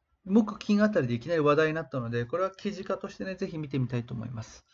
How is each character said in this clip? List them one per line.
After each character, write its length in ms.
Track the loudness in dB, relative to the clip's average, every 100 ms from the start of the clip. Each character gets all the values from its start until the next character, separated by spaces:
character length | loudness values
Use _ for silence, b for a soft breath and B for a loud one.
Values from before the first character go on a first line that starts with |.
| _ _
木 340 | 2 2 2 -2
金 240 | 0 4
あ 80 | 4
た 100 | 4
り 60 | 2
で 80 |
い 60 | -2
き 80 | 0
な 60 |
り 60 | 2
話 160 | 4 6
題 120 | 4
に 60 |
な 80 | 2
っ 60 | -4
た 100 | -6
の 120 | -2
で、 140 | -4
こ 120 | -2 -2
れ 60 |
は 60 | -2
記 220 | -2 -6
事 120 | -6
化 140 | -6 -6
と 100 | -6
し 80 | -8
て 80 |
ね、 120 | -8 -6
ぜ 100 | -6
ひ 120 | -6
見 100 | -4
て 100 | -2
み 100 | -2
た 80 | -2
い 80 |
と 80 | -4
思 120 | -8 -8
い 40 |
ま 120 | -10
す。 220 | -12 -16 _